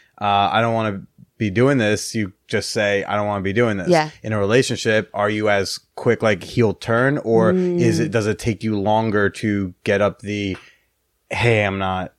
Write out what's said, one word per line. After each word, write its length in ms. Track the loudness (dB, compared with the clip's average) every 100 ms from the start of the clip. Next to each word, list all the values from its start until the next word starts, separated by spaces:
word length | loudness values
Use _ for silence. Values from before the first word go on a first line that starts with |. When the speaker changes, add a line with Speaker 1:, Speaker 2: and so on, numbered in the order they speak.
| _ _
Speaker 1:
uh, 280 | 0 2 2
I 80 | 2
don't 120 | 0 0
wanna 260 | -2 -6 -10 _ -20 -6
be 120 | -2
doing 280 | 2 2 4
this, 360 | 2 0 -2 -6
you 160 | -6 -8 -6
just 220 | -4 -2
say, 340 | -2 0 0
"I 120 | -2 -2
don't 100 | -2
wanna 140 | -2
be 80 | -2
doing 240 | 0 0 0
this." 120 | 2
Speaker 2:
Yeah. 200 | 2 0 -6
Speaker 1:
In 80 | -6
a 60 | -2
relationship, 680 | 2 2 2 -2 0 0 0
are 160 | -2 -2
you 200 | 0 0
as 300 | 0 0 -6 -14 -4
quick, 280 | -2 2
like, 200 | 0 0
heel 300 | -2 0 0
turn, 440 | 0 -2 0 0 0
or 340 | 0 2 4
is 480 | 2 0 2 2 2
Speaker 2:
Mm. 40 | 0
Speaker 1:
it, 60 |
does 140 | 0 -2
it 120 | -2
take 240 | -4 -4
you 160 | -2 -2
longer 500 | 0 0 2 2 0
to 420 | 0 -2 -2 -2 -4
get 160 | -2 2
up 220 | 0 -2
the, 340 | -8 -6 -6 -8 -12 _ _ _ _ _ _
"Hey, 360 | -2 2 2 0
I'm 120 | -2
not"? 360 | -4 -4 -6